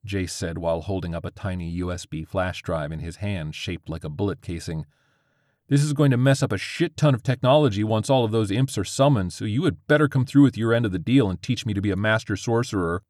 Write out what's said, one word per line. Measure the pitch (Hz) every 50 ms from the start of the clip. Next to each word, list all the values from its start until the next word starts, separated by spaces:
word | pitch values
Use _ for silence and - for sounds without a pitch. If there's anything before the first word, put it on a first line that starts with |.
| -
Jace | 104 98 98 92 85
said | - - 95 85 82 90
while | 85 85 82 85
holding | 78 92 101 95 87 87 85
up | 82 80
a | 85
tiny | - - - 98 90 90 85 82
U | 85 87 87 90
S | 90 87 -
B | - - 80 80
flash | - - 95 90 92 87 -
drive | - - 85 80 76 78
in | 80 78
his | - 82 78
hand | - 101 101 101 90 78 76 76
shaped | - - - 87 82 _ -
like | 82 80 -
a | 76
bullet | 76 73 101 101 85 -
casing. | - - 87 82 - - 82 80 76 _ _ _ _ _ _ _ _ _ _ _ _ _ _ _ _
"This | _ 139 143
is | 143 151 147
going | 139 156 139
to | 131
mess | 120 127 135 135 -
up | 139 -
a | 107 92
shit | - - - - 165 175 _
ton | - 151 151 131
of | 110
technology | - - 127 - - 123 135 151 151 127 98 101
once | 104 107 113 107 107 -
all | 135 131 120
of | 110
those | 107 113 110 98
imps | 98 117 135 135 - -
are | 95
summoned, | - - - 135 143 143 107 92 90
so | - - -
you | 110 104 123 180
had | 165 87 - _
better | - 151 147 151
come | 143 - 135 123
through | - - 143
with | 143 131 117
your | 104 110 113
end | 117 117 117
of | 107
the | 92 90
deal | 78 110 123 139 120 98
and | 90 82
teach | - - 123 - -
me | - 104
to | 101
be | 98 104
a | 95
master | 95 101 107 110 113 - - 104
sorcerer." | - - - 117 117 120 - - 98 87 82 85 90 _